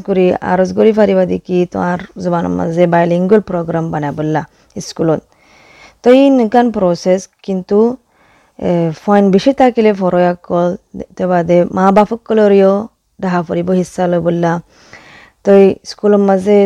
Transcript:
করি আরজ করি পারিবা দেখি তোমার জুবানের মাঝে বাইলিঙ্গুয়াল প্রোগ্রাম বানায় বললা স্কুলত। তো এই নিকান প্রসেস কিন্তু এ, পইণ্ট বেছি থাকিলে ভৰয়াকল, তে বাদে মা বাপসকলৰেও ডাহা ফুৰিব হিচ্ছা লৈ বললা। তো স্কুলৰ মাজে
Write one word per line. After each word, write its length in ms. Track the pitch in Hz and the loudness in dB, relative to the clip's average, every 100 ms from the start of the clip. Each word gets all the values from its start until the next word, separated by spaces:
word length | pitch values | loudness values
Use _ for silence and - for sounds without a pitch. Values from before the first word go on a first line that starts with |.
করি 240 | 190 190 180 - | -4 0 0 0
আরজ 280 | - 185 185 185 | -2 -2 -2 2
করি 140 | 214 | 2
পারিবা 320 | 214 202 190 180 | 2 2 2 0
দেখি 320 | 180 - 180 175 | -4 -4 -2 -2
তোমার 320 | 190 180 180 185 - | -4 -4 -6 -8 -10
জুবানের 340 | 180 175 180 180 | -4 -4 -4 -4
মাঝে 260 | 175 165 175 | -4 0 2
বাইলিঙ্গুয়াল 560 | 170 170 175 185 220 | 2 0 0 2 0
প্রোগ্রাম 420 | - 175 165 165 165 | 0 -6 -4 -6 -4
বানায় 240 | 160 147 151 | -6 -6 -6
বললা 260 | 156 156 156 _ _ - | -4 -4 -6 _ _ -16
স্কুলত। 440 | - - 165 151 _ _ _ _ _ _ - _ | -14 -6 -2 -2 _ _ _ _ _ _ -20 _
তো 100 | 240 | 2
এই 160 | 262 277 | 4 4
নিকান 360 | 269 220 240 240 | 2 2 2 0
প্রসেস 480 | 214 185 170 190 185 - _ | 0 -2 -2 0 -2 -4 _
কিন্তু 360 | - 190 180 202 233 254 _ _ _ _ _ - | -10 -8 -2 0 0 -2 _ _ _ _ _ -8
এ, 120 | 185 175 165 156 | -4 -2 -2 -4
পইণ্ট 300 | - 202 202 | 0 2 4
বেছি 200 | 190 269 | 2 0
থাকিলে 380 | 269 254 233 214 | 2 0 2 0
ভৰয়াকল, 760 | 196 185 180 180 175 - 175 175 190 _ 190 - | 0 -2 0 0 -2 -6 -4 -2 -6 _ -16 -16
তে 120 | - 185 | -8 -2
বাদে 320 | 180 165 175 175 | -2 0 0 0
মা 140 | 185 190 | 0 2
বাপসকলৰেও 840 | 202 208 233 - 220 208 196 196 196 226 _ _ - | 2 2 -2 -4 0 2 4 2 0 -6 _ _ -10
ডাহা 220 | 190 180 | -4 -4
ফুৰিব 260 | 170 175 175 | -4 -6 -2
হিচ্ছা 320 | 185 175 - 180 | -2 -4 -4 -2
লৈ 140 | 175 | -2
বললা। 320 | 165 170 170 170 - _ _ - - - - _ | -2 -2 -2 -4 -8 _ _ -20 -20 -20 -20 _
তো 120 | - 196 196 - | 2 4 4 2
স্কুলৰ 380 | - - 208 208 | -10 -6 0 2
মাজে 320 | 196 190 196 202 | 2 0 2 2